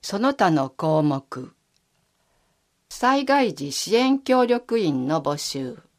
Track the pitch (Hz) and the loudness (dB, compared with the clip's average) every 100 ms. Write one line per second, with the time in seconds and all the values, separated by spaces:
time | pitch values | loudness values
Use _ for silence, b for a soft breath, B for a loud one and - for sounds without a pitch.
0 | - 202 254 277 190 156 135 _ 160 156 | -8 -2 -2 2 2 2 0 _ 0 2
1 | 151 135 135 135 127 _ _ _ _ _ | 2 -2 -6 -14 -14 _ _ _ _ _
2 | _ _ _ _ _ _ _ _ _ - | _ _ _ _ _ _ _ _ _ -4
3 | 247 269 269 277 247 - 143 - - 220 | 0 0 2 2 2 -4 -8 -8 0 2
4 | 262 269 269 254 240 240 - 233 185 135 | 2 0 2 2 4 0 0 0 0 0
5 | 127 156 143 147 - 139 131 113 _ | 0 -2 -2 -4 -6 -8 -8 -12 _